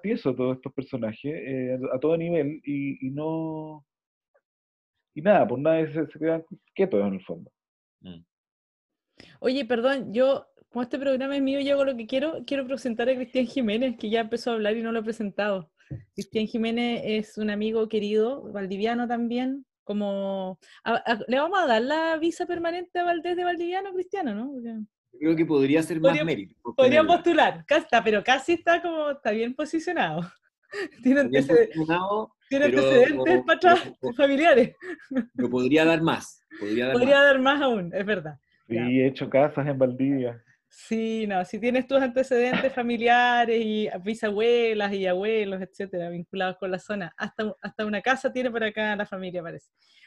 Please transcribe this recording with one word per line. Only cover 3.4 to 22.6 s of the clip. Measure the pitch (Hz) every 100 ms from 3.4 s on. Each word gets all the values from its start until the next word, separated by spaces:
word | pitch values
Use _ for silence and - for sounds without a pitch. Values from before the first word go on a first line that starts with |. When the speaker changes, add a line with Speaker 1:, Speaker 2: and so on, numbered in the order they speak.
| 160 156 156 156 _ _ _ _ _ _ _ _ _ _ _ _ _
Speaker 1:
y | 151
nada, | 180 180 113
pues | 123
nadie | 156 160 156
se, | 156 151
se | 156
quedaban | 156 165 160 196 _
quietos | - 190 101 101
en |
el | 95
fondo. | - 82 71 _ _ _ _ _
Speaker 2:
Mm. | 92 85 85 _ _ _ _ _ _ _ _ _ - -
Speaker 3:
Oye, | 240 262 226
perdón, | 233 254 277 196
yo, | 208 262 277 - _ _
como | 240
este | 247 285
programa | 277 262 269 285
es |
mío, | 269 277
yo | 277
hago | 277 277
lo | 240
que | 220
quiero, | 262 302 320 247
quiero | 277 247
presentar | 269 254 220 240
a | 254
Cristian | 247 254 247
Jiménez, | 269 220 214 262 240
que | 214
ya | 226
empezó | 220 240 247
a | 226
hablar | 208 226
y |
no | 226
lo | 226
he |
presentado. | 220 220 208 190 208 190 160 _ - - -
Cristian | - - 220 214
Jiménez | 233 226 233 240 233 -
es | 214 214 -
un | 214
amigo | 208 220 226 220
querido, | 220 208 214 220 277 -
valdiviano | 202 196 196 220 240 240
también, | 240 233 240 262 277 - _
como... | - 208 202 196 196 196 185 185 _ -
a, | - 233
a, | - 226 -
¿le | 254
vamos | 320 392
a | 311
dar | 220
la | 254 311 330 320
visa | 330 320 349
permanente | 339